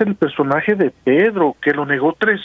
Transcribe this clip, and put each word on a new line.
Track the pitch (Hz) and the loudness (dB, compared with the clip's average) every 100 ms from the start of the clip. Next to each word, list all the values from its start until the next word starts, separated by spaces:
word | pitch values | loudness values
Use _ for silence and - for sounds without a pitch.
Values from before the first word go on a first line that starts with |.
el | 208 202 | -2 0
personaje | 143 - 139 147 208 202 | -2 0 0 0 0 0
de | 151 | 0
Pedro, | - 131 143 220 202 151 - | -2 0 2 2 2 -2 0
que | 147 | -2
lo | 147 143 | -2 -2
negó | 139 151 160 | 0 0 0
tres | 214 202 | -2 -2